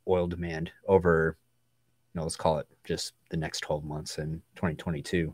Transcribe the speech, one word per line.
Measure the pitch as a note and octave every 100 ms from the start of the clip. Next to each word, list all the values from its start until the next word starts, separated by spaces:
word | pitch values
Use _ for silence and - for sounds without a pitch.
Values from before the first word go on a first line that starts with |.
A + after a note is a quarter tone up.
| -
oil | F2+ F2
demand | F2 E2+ D#2+ E2 - -
over, | F#2+ F2 E2 D#2+ - _ _ _ _ _ _ _
you | E2+
know, |
let's | D#2+ -
call | E2 D#2
it | - _
just | - E2 - - _
the | E2+
next | D#2 -
twelve | - D2+ D2+
months | D2+ D#2+ -
in | D#2 D#2+ - -
twenty | F2 D2+
twenty-two? | F2+ D2+ - F2+ D#2+